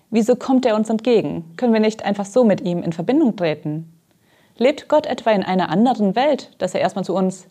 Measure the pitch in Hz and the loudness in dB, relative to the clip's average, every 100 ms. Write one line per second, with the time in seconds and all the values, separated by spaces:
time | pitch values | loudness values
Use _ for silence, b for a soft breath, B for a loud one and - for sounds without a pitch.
0 | b 220 220 247 - 262 254 214 214 220 | b 0 2 0 2 0 2 0 0 -2
1 | 247 220 147 165 165 - 247 220 214 214 | 2 2 0 -6 -10 -4 0 2 2 -2
2 | - 202 196 254 233 185 190 175 165 165 | -4 -4 -2 2 4 2 0 -4 -4 -4
3 | 175 277 269 - 170 151 151 151 165 _ | 0 2 2 0 -2 -2 -6 -8 -10 _
4 | _ b b b b _ 247 294 - 302 | _ b b b b _ 0 0 0 0
5 | 302 247 226 202 185 185 175 165 247 226 | 0 -2 0 0 0 -2 0 2 2 2
6 | 202 214 294 269 - _ 185 - 185 190 | 0 0 0 0 -4 _ -4 -2 -2 -2
7 | 185 180 185 185 - | -4 -2 -2 -4 -16